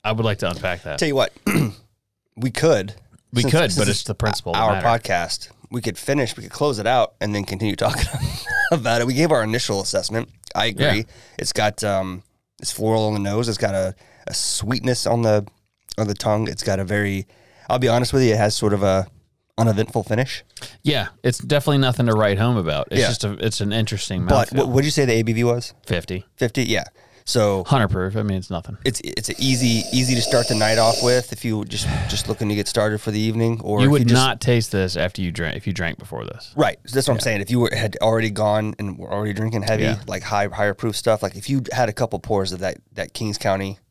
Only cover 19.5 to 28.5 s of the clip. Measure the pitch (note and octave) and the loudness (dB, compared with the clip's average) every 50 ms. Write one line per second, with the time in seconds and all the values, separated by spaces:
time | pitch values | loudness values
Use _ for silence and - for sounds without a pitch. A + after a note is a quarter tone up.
19.5 | _ - A#2+ A#2 G#2 G2 G#2 - - A#2 G2+ - A2 A2+ C3 C3 - - - _ | _ 2 2 2 4 2 0 0 -2 -4 -2 0 0 0 0 -2 -4 -12 -14 _
20.5 | _ - - - - _ _ D3 C#3+ B2 F#2+ - - _ - B2 A#2+ - - B2 | _ -18 -18 -18 -18 _ _ 0 0 0 0 -4 -8 _ -2 -2 -2 -2 -2 2
21.5 | D3 C#3+ C#3 D#3 C#3+ C#3 C3+ B2+ A#2 - B2 A#2 A2 G#2+ A2 G#2 G2+ G2 A2+ A#2+ | 2 2 4 4 4 4 4 2 2 2 2 4 4 4 4 4 4 2 2 2
22.5 | B2 G#2+ F2 D#2 D2 D2 - - - A#2 A#2+ G#2 A#2+ - - G2+ G2+ - - A2 | 2 2 0 0 0 -2 -2 0 2 2 2 2 0 -2 -4 -6 -4 -2 -2 -2
23.5 | - - G#2 G2+ G#2 A2+ A2 - A2 G2+ - - F#2+ F2+ F2 F2+ - C3 A2+ - | -2 -2 -2 -2 0 0 0 -2 -2 -6 -4 -4 -4 -2 -2 2 2 0 0 2
24.5 | C3 C3+ C3+ B2+ B2 C3+ C#3 D3+ D3 D3+ C#3 B2 A2+ A2+ A2 A#2 A2+ A2+ A#2+ A#2+ | 0 0 0 2 2 2 2 2 2 2 2 4 2 2 2 0 0 2 2 2
25.5 | A#2+ A#2+ A#2+ - - _ _ - - F2 - - F2+ F#2 - _ _ - B2+ A#2 | 0 -2 -4 -10 -16 _ _ -4 -4 -4 -4 -6 -8 -8 -8 _ _ -2 -2 -2
26.5 | - C3+ B2 - G#2+ F#2 - - _ _ _ _ _ - _ - - B2 G#2+ G#2 | 0 -2 0 0 0 -2 -2 -6 _ _ _ _ _ -14 _ -2 2 2 4 4
27.5 | G2 F#2+ G2 - C#3 C3 G#2+ F#2 G2 F#2 F#2 G2 G#2 A2+ G#2 G2+ G2 F#2+ F#2+ - | 2 0 0 2 2 4 4 2 0 -2 -2 -2 -2 -2 -2 -2 -2 -4 -4 -6